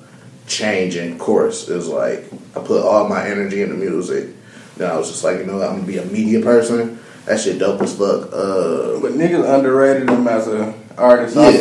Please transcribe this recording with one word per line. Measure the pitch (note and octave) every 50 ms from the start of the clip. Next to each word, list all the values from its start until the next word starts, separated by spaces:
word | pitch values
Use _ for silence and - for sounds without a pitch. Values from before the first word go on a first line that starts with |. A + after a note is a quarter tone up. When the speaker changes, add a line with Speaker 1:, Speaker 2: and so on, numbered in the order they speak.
| - - - - - - - - -
Speaker 1:
changing | - - - A2+ G#2+ G2+ F#2 F#2 F2+ F2 F2 E2+ E2+ E2+
course. | - - - G#2 - - - - - - -
It | F2
was | F2+ E2+
like, | D#2+ D2 - - - - - - - - - - - -
I | -
put | - - G#2+ - -
all | F#2 G#2 G#2+ G#2
my | - F#2+ F#2 F#2+
energy | - G2+ G2+ G2+ G3 G3 G3+
into | G2+ - -
music. | - G2 F2+ E2+ - - - - - - - - - - - - - - - -
Then | - F#2 F2
I | D#2+
was | D#2 D#2 -
just | - - -
like, | D#2+ F#2 F#2
"You | F#2
know | F#2+ G2
what, | G2 F2+ -
I'm | G2
gonna | G2 F2
be | F#2 F#2+
a | F2+ F2+
media | F#2 G2+ A2 A2 G#2+ A2 -
person." | - A#2+ A#2+ A#2 - A#2 A#2+ A#2 A#2 - - - - - - - -
That | - - -
shit | - G2 F2+ F#2
dope | F#2+ G2+ G2+ G2
as | F#2 F2+ -
fuck. | - G2 G2 E2+ - - - -
Uh, | - G2 G2 F#2+ F#2 E2+ E2 E2+ C#2 - - - -
Speaker 2:
But | - B2 B2
niggas | C#3+ E3 F3 F3 D#3 B2+ B2+ C#3
underrated | C#3 C3+ C3 B2+ C3+ C#3 C3+ C#3 C3+ B2+ B2
him | B2 A#2+ B2
as | A#2+ A2+ A2 A2
a | A2+ G#2+ G#2+ A2 A2 - - - - -
artist, | - B2 B2 B2 A#2+ A#2 - -
I | D3+ D3+ C#3
Speaker 1:
Yeah. | - -